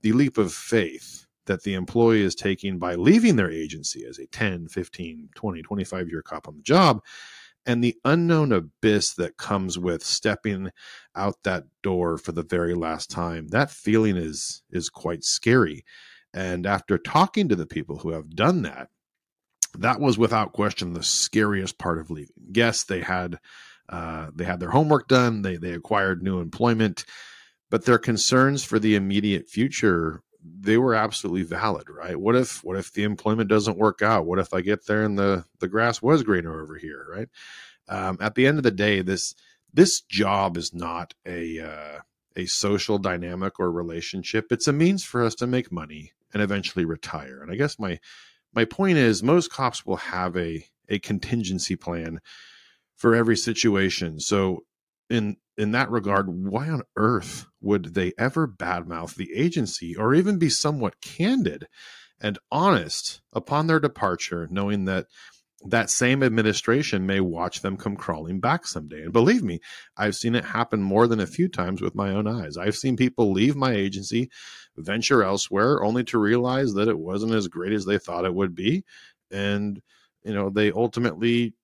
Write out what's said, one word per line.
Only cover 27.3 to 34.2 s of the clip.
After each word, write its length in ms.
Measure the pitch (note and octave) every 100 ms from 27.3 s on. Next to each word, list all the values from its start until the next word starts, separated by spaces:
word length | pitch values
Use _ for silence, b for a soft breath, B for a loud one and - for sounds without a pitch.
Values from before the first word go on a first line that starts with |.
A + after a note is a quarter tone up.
| B B B _
but 160 | G#2 -
their 140 | A#2+
concerns 640 | - A2 - B2+ C3+ C#3
for 160 | - A2+
the 160 | A2 G#2
immediate 520 | G2 G2+ G#2 G2 -
future, 760 | - C3 - A2 E2+ D#2+ D#2 _ _
they 360 | E2 F2 G2 A2+
were 180 | B2+ A2
absolutely 480 | G#2+ - F#2+ F2+
valid, 460 | E2 F2 A2 E2 -
right? 260 | D2 E2+ E2
What 200 | G2+ A#2+
if, 280 | B2 -
what 140 | - F#2+
if 160 | -
the 100 | -
employment 460 | G#2 G#2 G#2+ A2 G#2
doesn't 280 | G#2+ G#2 F#2
work 240 | G#2+ -
out? 240 | G#2 A2